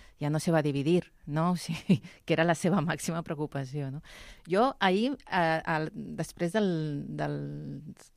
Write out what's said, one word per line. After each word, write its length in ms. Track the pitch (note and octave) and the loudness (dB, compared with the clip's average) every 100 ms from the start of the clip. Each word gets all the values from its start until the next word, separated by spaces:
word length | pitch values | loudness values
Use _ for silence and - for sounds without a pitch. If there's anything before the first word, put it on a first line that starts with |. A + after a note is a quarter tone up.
| - - | -20 -4
ja 100 | D3 | -2
no 100 | D#3 | 0
se 120 | F3+ | 2
va 80 | D#3+ | 2
a 40 | |
dividir, 480 | D3 C#3 C#3 F3+ - _ - | 2 0 2 2 2 _ -6
no? 260 | D3+ E3+ | 0 0
<laughs> 20 | |
O 20 | F3 | 0
sigui, 440 | - D#3+ - F#3 - - - | -2 -4 2 2 0 -8 0
que 80 | |
era 100 | D#3+ E3+ | 4 4
la 100 | E3 | 4
seva 240 | F3 F3 | 2 2
màxima 420 | D#3+ D3+ - E3 | 2 -2 -2 -4
preocupació, 680 | E3 D3+ D3+ C#3 C3 D3 C#3 | -4 -4 -4 -4 -6 -4 -6
no? 100 | C#3 - - - - - | -6 -12 -18 -20 -16 -2
Jo 280 | F#3 C4 - | 2 2 4
ahir, 380 | G3 F#3+ B3 C#4+ - | 2 4 2 -2 -4
eh, 300 | F#3 E3 D#3+ - | 0 2 2 0
al, 240 | D#3 D#3 | -2 -2
després 600 | - D3 D#3 D#3+ - E3+ | -6 -10 -6 -6 -4 -2
del, 520 | G#3+ G3+ E3 D#3 C#3+ C#3+ | 2 2 0 -2 -4 -6
dels 1040 | D3+ D3 D3 C#3+ D3 D3 C#3+ D3+ - - | -4 -4 -4 -6 -8 -10 -12 -12 -18 -20